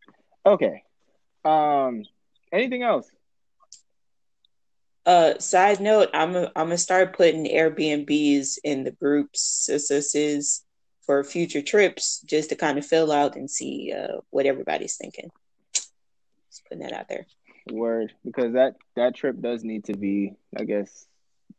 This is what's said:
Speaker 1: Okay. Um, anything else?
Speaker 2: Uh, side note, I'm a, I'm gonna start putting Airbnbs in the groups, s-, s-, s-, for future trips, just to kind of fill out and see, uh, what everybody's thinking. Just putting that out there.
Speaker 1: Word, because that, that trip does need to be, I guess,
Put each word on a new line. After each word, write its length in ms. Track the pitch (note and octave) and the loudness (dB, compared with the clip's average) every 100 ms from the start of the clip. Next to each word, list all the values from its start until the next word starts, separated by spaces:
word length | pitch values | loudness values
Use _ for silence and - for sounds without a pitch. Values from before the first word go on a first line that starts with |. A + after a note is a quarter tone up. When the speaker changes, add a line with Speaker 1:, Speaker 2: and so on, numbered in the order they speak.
| _ _ _ _ - | _ _ _ _ 2
Speaker 1:
Okay. 360 | G3 G2+ - _ _ _ _ _ _ | 4 2 -2 _ _ _ _ _ _
Um, 600 | D#3 D#3 D3+ C#3 C3 A2+ G#2 _ _ _ _ | 0 2 4 2 0 -2 -10 _ _ _ _
anything 320 | F#3 B3+ B3 | -2 -2 -2
else? 280 | B3 D3+ - _ _ _ _ _ _ - _ _ _ _ _ _ _ _ _ _ _ _ | 0 -2 -4 _ _ _ _ _ _ -20 _ _ _ _ _ _ _ _ _ _ _ _
Speaker 2:
Uh, 340 | F3 F3 D#3+ - | 4 6 6 2
side 420 | - F3+ G3 G3 | 0 4 4 4
note, 280 | G3+ G#3+ F#3 | 4 4 4
I'm 200 | D#3 D#3+ | 2 0
a, 100 | F3+ E3+ - | 0 -2 -2
I'm 100 | D#3+ | -2
gonna 100 | E3+ | -2
start 360 | - F#3 F#3 | 2 2 2
putting 300 | - E3+ D#3+ D3+ | 4 4 4 0
Airbnbs 1120 | D#3+ D#3+ D#3 D#3 D3 C#3+ D3 D3 C#3+ C3+ - | 2 2 2 -2 -2 0 2 4 2 0 -4
in 200 | D3 C3+ | -4 -4
the 80 | B2 | -6
groups, 760 | - C#3+ D3 C#3+ - - - - | -4 0 0 0 -4 -4 -2 -2
s-, 220 | D3+ - | -2 -2
s-, 240 | C#3+ D3 | -2 -2
s-, 480 | D3+ D3+ D3 C#3+ - - _ _ _ | -2 0 -2 -2 -4 -8 _ _ _
for 180 | - C#3 | 0 0
future 360 | C#3+ E3+ D#3+ C#3+ | 0 -4 -4 -4
trips, 600 | C#3+ G#3 F#3 - - - | 0 4 4 2 -6 -6
just 280 | - D#3 D3+ | -4 -4 -2
to 80 | - | -2
kind 220 | D#3 C#3+ | -2 -2
of 80 | C#3+ | 2
fill 260 | D#3+ D#3 | 2 4
out 240 | D3 C#3+ D3+ | 2 0 -2
and 140 | C3+ | -8
see, 420 | - - C#3 - | -8 -8 -8 -8
uh, 280 | - - - - | -8 -8 -10 -6
what 160 | C#3 C#3 | 0 0
everybody's 500 | C3 - D#2 - - | -2 -4 -6 -6 -10
thinking. 340 | - - - - _ _ _ | -12 -16 -20 -20 _ _ _
Just 880 | - - _ _ _ _ _ _ - - | -8 -8 _ _ _ _ _ _ -20 -18
putting 160 | - | -14
that 80 | C#3+ | -12
out 140 | G#2+ - | -12 -10
there. 180 | - - _ _ _ - | -12 -14 _ _ _ -14
Speaker 1:
Word, 420 | A2+ A#2 A2+ G#2+ - | -6 -4 -4 -6 -10
because 300 | B2 C3 A#2+ | -10 -4 -2
that, 220 | B2 C3 - _ - | 2 2 0 _ -2
that 180 | B2 | -2
trip 260 | B2 C#3 A#2 | -2 -6 -4
does 200 | A#2+ A#2 | -6 -6
need 220 | A2+ G#2+ | -8 -8
to 100 | G#2+ | -8
be, 380 | G2+ G2+ G2+ G2 - _ - | -6 -2 -2 -2 -8 _ -10
I 60 | |
guess, 420 | G#2+ G#2 G2 - _ _ _ _ _ | -4 -4 -6 -12 _ _ _ _ _